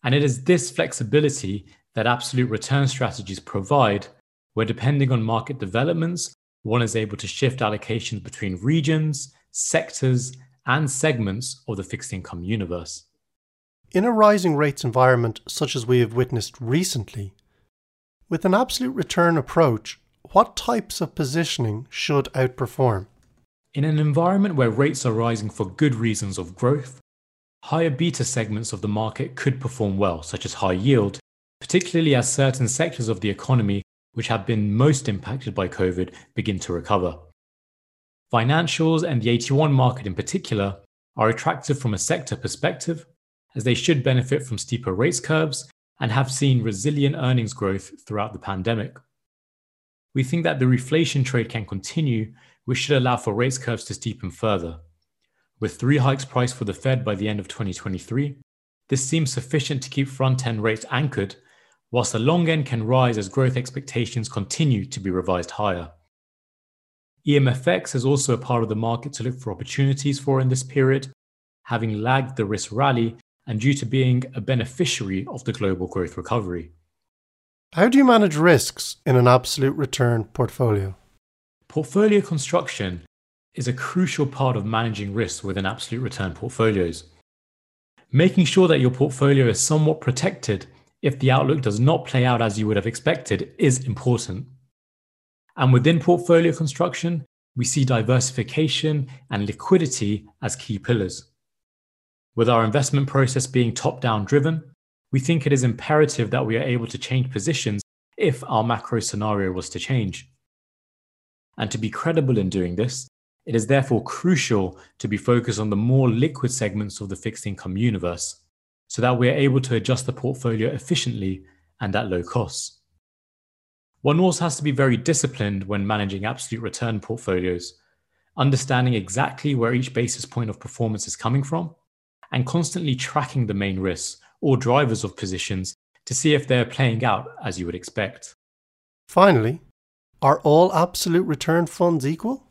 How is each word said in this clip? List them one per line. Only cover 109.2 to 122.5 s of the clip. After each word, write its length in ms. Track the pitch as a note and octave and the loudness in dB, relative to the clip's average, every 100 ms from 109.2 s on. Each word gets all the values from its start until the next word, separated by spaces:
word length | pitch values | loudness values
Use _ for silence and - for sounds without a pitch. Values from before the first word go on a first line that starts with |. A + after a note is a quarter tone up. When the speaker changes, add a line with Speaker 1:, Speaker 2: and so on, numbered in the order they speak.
| G#2+ G#2 F#2+ | -2 0 0
Speaker 1:
was 200 | F#2 - | -4 -6
to 80 | A2+ | -10
change. 500 | - C3 G2+ E2+ - _ _ _ _ _ _ _ _ _ _ _ _ - | -2 -2 -2 -6 -16 _ _ _ _ _ _ _ _ _ _ _ _ -6
And 140 | A2 | -6
to 80 | A2 | -4
be 100 | G2+ | -6
credible 480 | - E3 D#3+ C#3 A#2 | -4 0 0 2 2
in 120 | F#2 | 2
doing 260 | F#2+ F2+ F2 | 0 -2 -2
this, 320 | A#2+ - - _ _ _ - | -2 -4 -14 _ _ _ -2
it 80 | A2+ | -2
is 100 | A2 | 2
therefore 380 | C#3 C3+ A#2 | 2 4 0
crucial 760 | - - E3+ E3 - G#2+ F#2 - - _ | -2 -4 0 2 2 0 0 -6 -20 _
to 80 | - | -4
be 100 | G#2 | -2
focused 420 | - A#2+ A#2+ G#2 | 2 2 2 -2
on 120 | G#2+ | 0
the 40 | G2+ | 0
more 360 | A2+ C3 B2+ | 2 4 4
liquid 400 | A2 D#3 - - | 4 0 0 -4
segments 500 | - G#2+ G2+ G#2 - | -2 -2 -2 -6 -8
of 80 | G2 | -10
the 60 | F#2+ | -8
fixed 320 | A2+ - G#2 | -8 -8 -10
income 280 | F#2+ F#2 F#2 | -8 -8 0
universe, 640 | A#2+ G2+ F2 E2+ - - _ _ _ _ _ | 0 0 -4 -4 -8 -12 _ _ _ _ _
so 140 | - | -2
that 160 | B2 B2 | 0 4
we 120 | B2 | 2
are 40 | |
able 280 | D3+ C#3 C3 | 4 2 2
to 120 | C3 | 2
adjust 320 | A#2 - B2+ - | -2 0 -2 -2
the 80 | |
portfolio 560 | C3 A#2+ C3+ A#2+ A2 A2 | -6 -6 -4 -2 0 -2
efficiently 760 | A#2 - F3 - A2+ F#2+ F#2 - _ _ _ | -4 -2 -2 -2 -4 -4 -6 -10 _ _ _
and 140 | G#2 G2 | -4 -2
at 120 | A2 | -2
low 140 | F2+ | -4
costs. 600 | F2 B2 G#2 | -2 -2 -2